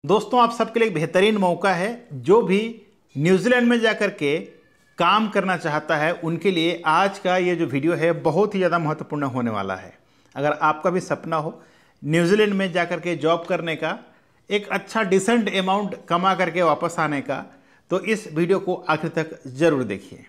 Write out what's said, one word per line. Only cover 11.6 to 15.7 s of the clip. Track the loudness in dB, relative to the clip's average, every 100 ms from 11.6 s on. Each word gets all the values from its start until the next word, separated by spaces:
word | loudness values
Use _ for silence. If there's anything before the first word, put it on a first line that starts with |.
| -20 _ _ _
न्यूजीलैंड | -2 2 4 4 2
में | 2 0
जाकर | -2 -2 -4
के | -4 -2
जॉब | 0 0
करने | 0 -4 -4
का, | -4 -6 -6 -12 _ _ _ -4
एक | -4 -2
अच्छा | -6 -4 -4
डिसेंट | 2 2 4 2 2
अमाउंट | -2 0